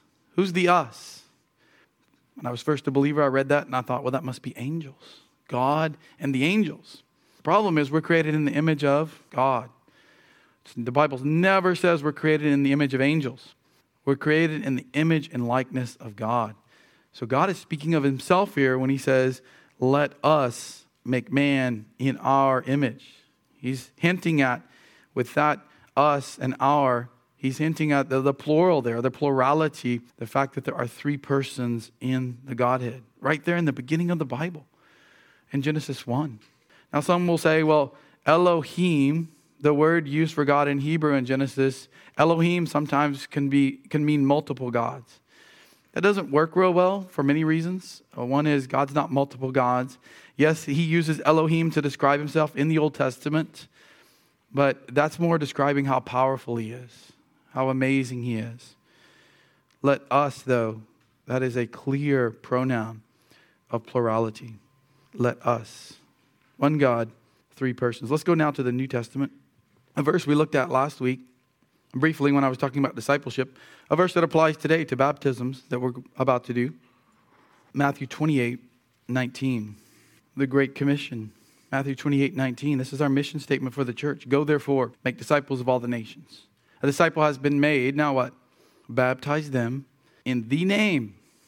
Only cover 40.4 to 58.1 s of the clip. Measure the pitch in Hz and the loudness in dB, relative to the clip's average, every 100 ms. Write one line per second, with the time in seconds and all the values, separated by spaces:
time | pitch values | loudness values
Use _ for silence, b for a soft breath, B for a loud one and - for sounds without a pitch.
40.4 | 143 143 143 139 143 165 151 139 123 135 | 2 4 2 0 0 0 2 0 0 -2
41.4 | 135 135 135 131 - B B - 156 170 | -2 0 -2 -2 -14 B B 2 4 4
42.4 | 170 175 160 147 147 143 147 139 - - | 2 2 0 -2 0 0 0 -2 -8 -4
43.4 | 139 139 139 131 - 151 147 151 135 147 | 0 2 2 -2 -6 -2 0 2 2 0
44.4 | 151 131 127 120 117 135 117 - _ b | -2 -8 -4 -4 -4 -8 -18 -20 _ b
45.4 | b b b b b - 190 202 147 143 | b b b b b 0 0 0 0 0
46.4 | 160 170 185 175 185 196 190 - 139 151 | 2 2 2 4 2 0 -8 -2 0 2
47.4 | 156 160 165 185 - - _ - 123 139 | 2 0 -2 -6 -10 -20 _ -10 -2 0
48.4 | 151 147 127 131 139 143 135 131 139 123 | 2 0 0 -2 0 -2 -2 -2 -2 -4
49.4 | 131 131 123 123 127 - B B B B | -4 0 2 2 -2 -10 B B B B
50.4 | 147 160 - 143 165 165 156 151 - 156 | 2 2 -2 0 2 2 2 0 4 4
51.4 | 160 165 165 151 143 139 139 143 147 156 | 4 2 2 0 -2 0 2 2 0 0
52.4 | 151 156 147 156 151 143 135 120 - 156 | 0 0 0 2 0 0 -4 -2 -4 -2
53.4 | - - - b b b b b b b | -4 -10 -20 b b b b b b b
54.4 | _ 131 139 - - 127 151 - 170 165 | _ 0 0 0 -4 0 0 0 0 0
55.4 | 143 - 143 139 139 131 - 127 131 131 | -2 -2 0 2 0 -2 -2 -2 0 -2
56.4 | - 117 110 120 123 - - _ _ _ | -6 -6 -6 -10 -18 -20 -20 _ _ _
57.4 | _ 131 131 131 131 135 127 | _ -4 -2 0 0 0 -2